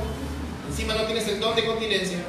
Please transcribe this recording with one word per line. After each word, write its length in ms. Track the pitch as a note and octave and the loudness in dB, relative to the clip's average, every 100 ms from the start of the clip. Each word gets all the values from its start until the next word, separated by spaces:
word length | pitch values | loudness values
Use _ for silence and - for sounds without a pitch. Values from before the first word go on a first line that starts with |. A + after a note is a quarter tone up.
| A3+ - - - - - C#3 | -2 -4 -4 -4 -6 -6 -4
encima 280 | D3 A3 A3 | -2 0 0
no 80 | |
tienes 240 | A3 A3+ G#3+ | 2 0 0
el 120 | G3+ | 2
don 160 | A3+ A3+ | 2 4
de 100 | A3+ | 2
continencia 540 | A3 A3 G3 F3 F3 | 0 2 2 2 -2